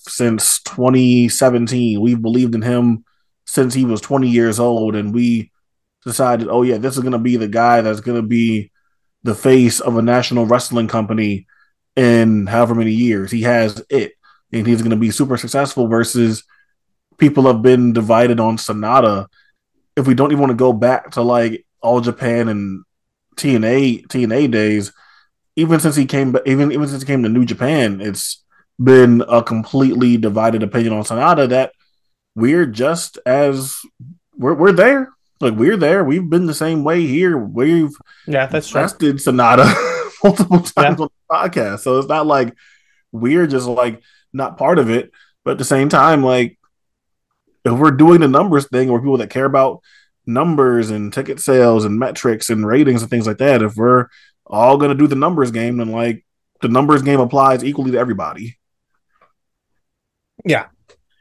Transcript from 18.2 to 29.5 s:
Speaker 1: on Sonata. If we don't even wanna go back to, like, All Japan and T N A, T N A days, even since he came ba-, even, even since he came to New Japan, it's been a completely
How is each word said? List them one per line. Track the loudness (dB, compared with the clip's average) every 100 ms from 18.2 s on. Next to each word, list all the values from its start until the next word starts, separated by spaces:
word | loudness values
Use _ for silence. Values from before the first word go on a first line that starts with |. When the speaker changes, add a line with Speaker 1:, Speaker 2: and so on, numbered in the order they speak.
| 2 2
Speaker 1:
on | -2 -2
Sonata. | -6 -6 -2 2 2 0 -8 _ _ _ _ _ _ -4
If | 0
we |
don't | 2 2
even | 2
wanna | 0
go | 2 0
back | 2 0 -2 -4
to, | -4
like, | 0 0 -2 -6 _ _
All | -2 0
Japan | -2 -4 -2 -2 -2
and | -4 -6 -10 -16 _ _ _ _ -6
T | -2 0
N |
A, | 2 0 0 -2
T | -6 -4
N | -2
A | 0 0
days, | 0 0 -2 -4 -12 _ _ _ _ _ -2
even | 0 2
since | 2 0
he | 0
came | -2 0
ba-, | -2 0
even, | 0 0
even | -2 -4
since | -6
he | -4
came | -2
to | 0
New | 0 0
Japan, | -2 -2 0 -2 -4
it's | -8 -8 -10 -14 _ _ _ 0
been | 6 8 8 6 4
a | 0
completely | 0